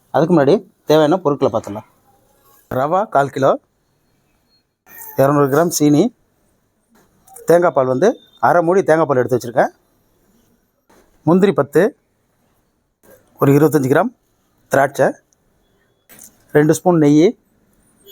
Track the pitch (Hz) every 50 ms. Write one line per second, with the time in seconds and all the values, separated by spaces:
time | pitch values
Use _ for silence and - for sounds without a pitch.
0 | _ _ - 127 160 156 180 160 139 135 175 240 - - _ _ _ - 147 156
1 | 156 147 147 143 143 143 143 131 139 127 - 110 - 101 101 107 - _ _ _
2 | _ _ _ _ _ _ _ _ _ _ _ _ _ _ - 127 135 151 175 185
3 | 214 220 - 139 143 139 - - 135 147 214 294 - _ _ _ _ _ _ _
4 | _ _ _ _ _ _ _ _ _ _ _ _ _ _ _ _ _ _ - -
5 | - - - - 135 139 147 143 143 135 131 151 170 175 - - 151 147 147 143
6 | 196 247 - _ _ _ _ _ _ _ _ _ _ _ _ _ _ _ _ _
7 | _ _ _ _ _ _ - - - - 160 175 175 170 147 139 131 131 127 127
8 | 170 220 311 - _ _ _ _ - 123 156 175 170 160 180 202 180 - 156 160
9 | 160 135 139 127 120 117 127 117 - 117 113 135 190 285 - _ _ _ _ _
10 | _ _ _ _ _ _ _ _ _ _ _ _ _ _ _ _ _ _ _ _
11 | _ _ _ _ _ 147 170 190 190 202 160 147 139 - - 151 190 262 - _
12 | _ _ _ _ _ _ _ _ _ _ _ _ _ _ _ _ _ _ _ _
13 | _ _ - _ _ _ _ _ 135 139 139 143 156 151 139 156 131 127 143 156
14 | 190 254 - _ _ _ _ _ _ _ _ _ _ _ - 135 139 139 - -
15 | 135 202 294 - _ _ _ _ _ _ _ _ _ _ _ _ _ _ _ _
16 | _ _ - - - - _ _ _ _ - 147 151 151 160 - - 185 175 160
17 | 151 143 147 151 165 214 247 - _ _ _ _ _ _ _ _ _ _ _ _
18 | _ -